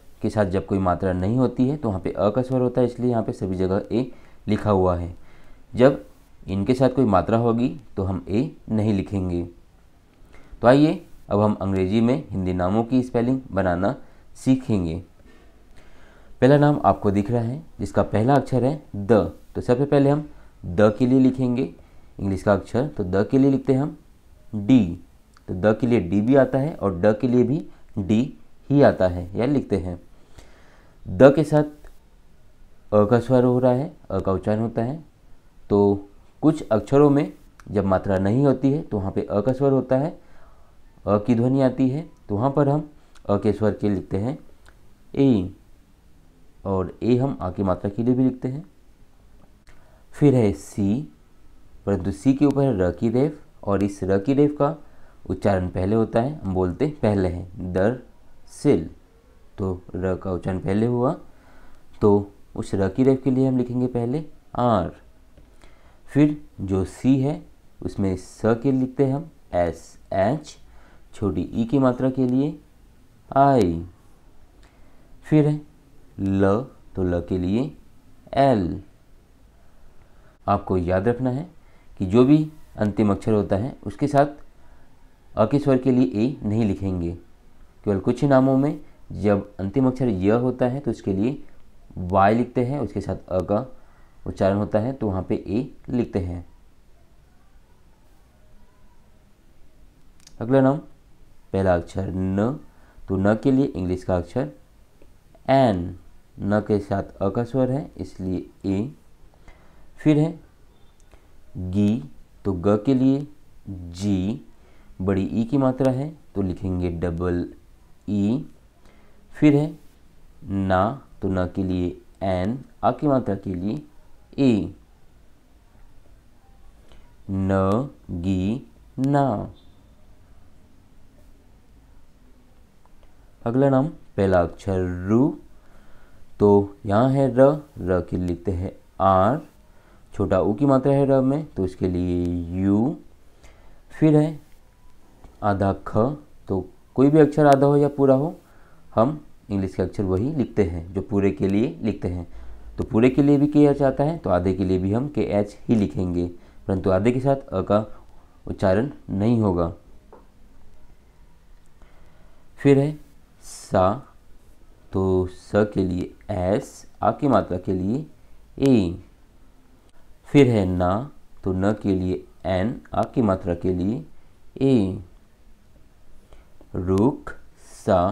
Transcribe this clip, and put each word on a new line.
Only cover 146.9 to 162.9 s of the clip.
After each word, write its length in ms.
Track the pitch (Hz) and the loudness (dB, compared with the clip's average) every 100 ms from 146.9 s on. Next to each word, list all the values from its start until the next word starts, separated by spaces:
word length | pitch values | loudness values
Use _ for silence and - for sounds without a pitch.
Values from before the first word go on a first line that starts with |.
| - | 2
कोई 140 | 139 | 4
भी 100 | 156 | 6
अक्षर 260 | 147 156 147 | 6 6 6
आधा 200 | 135 143 | 6 6
हो 100 | 143 | 4
या 120 | 143 | 2
पूरा 240 | 143 139 131 | 2 4 4
हो 180 | 156 185 - - - - - | 2 -8 -18 -20 -20 -20 -6
हम 280 | - 120 151 - - - | 0 0 -2 -12 -18 -6
इंग्लिश 240 | 98 95 | -4 -4
के 80 | - | -2
अक्षर 200 | 92 - | -4 -2
वही 280 | 95 92 123 | -2 0 -2
लिखते 320 | 156 113 - | -2 -2 0
हैं 280 | 92 87 87 | -2 -2 -8
जो 80 | 98 | -8
पूरे 280 | - 101 98 | -4 0 0
के 160 | - 95 | 0 0
लिए 200 | 98 135 165 | 0 0 -4
लिखते 260 | 107 - 101 | -6 -4 -6
हैं। 180 | 90 85 - - - - - | -6 -10 -14 -16 -16 -12 -10
तो 60 | |
पूरे 260 | - 110 127 | -2 2 2
के 120 | 131 | 4
लिए 160 | 143 143 | 4 4
भी 80 | 143 | 4
के 160 | 147 | 4
एच 180 | 147 139 | 4 4
आता 220 | 135 131 | 0 0
है 120 | 143 165 | -2 -2
तो 120 | - | 0
आधे 220 | 92 92 | 0 0
के 100 | 92 | 0
लिए 140 | 92 92 | 0 0
भी 140 | 95 | 0
हम 160 | 110 147 | -2 -2
के 140 | 127 - | -4 -2
एच 240 | 101 104 - | -2 -2 -6
ही 140 | - | -2
लिखेंगे, 520 | 117 95 - 92 87 87 - - - - | 0 0 -2 -4 -2 -4 -6 -20 -12 -4
परंतु 240 | 98 92 | -2 2
आधे 220 | 92 110 | 2 2
के 80 | 127 | 0
साथ 160 | 135 135 - | 0 -2 -2
अ 120 | 95 | -4
का 220 | 92 104 110 - - - - - - | 0 0 0 -10 -20 -20 -20 -16 -12
उच्चारण 440 | - 101 95 143 - - | -2 0 2 0 -6 -8
नहीं 300 | 98 107 117 | -2 0 2
होगा। 320 | 107 87 82 - - - - - - - - - - - - - - - - - - - - - - - - - - - - - | 2 0 -2 -6 -18 -20 -20 -20 -20 -20 -20 -20 -20 -20 -20 -20 -20 -20 -20 -20 -20 -20 -20 -20 -20 -20 -20 -20 -20 -20 -20 0
फिर 200 | 139 139 | 4 4
है 200 | 143 | 2